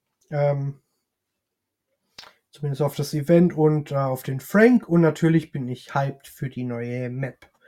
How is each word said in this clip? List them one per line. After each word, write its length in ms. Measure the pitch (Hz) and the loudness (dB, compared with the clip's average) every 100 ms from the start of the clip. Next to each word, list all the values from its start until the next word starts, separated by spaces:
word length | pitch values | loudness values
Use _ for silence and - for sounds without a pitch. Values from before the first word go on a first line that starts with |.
| _ _ _ | _ _ _
Ähm, 500 | 147 143 143 139 - _ _ _ _ _ _ _ _ _ _ _ _ _ - - _ _ - | -2 -2 -2 -6 -10 _ _ _ _ _ _ _ _ _ _ _ _ _ -20 -20 _ _ -10
zumindest 220 | 147 135 | -8 -4
auf 140 | 143 - | -4 -4
das 180 | 143 | -6
Event 420 | 151 139 170 175 156 | -6 2 4 4 4
und, 360 | 156 151 147 | 2 2 -2
äh, 40 | 139 | -4
auf 280 | 135 131 | -4 -4
den 160 | - 135 | -6 -10
Frank. 500 | - 202 233 247 - | -2 4 6 4 2
Und 120 | 170 | 2
natürlich 500 | 160 151 165 165 160 | 4 2 2 2 0
bin 160 | 147 123 | -10 -8
ich 240 | 127 - | -10 -6
hyped 340 | 139 139 - - | -4 -4 -8 -18
für 220 | - 131 | -12 -10
die 160 | 127 123 | -8 -8
neue 440 | 120 120 123 123 | -8 -8 -8 -8
Map. 400 | 127 131 - - _ | -8 -10 -12 -20 _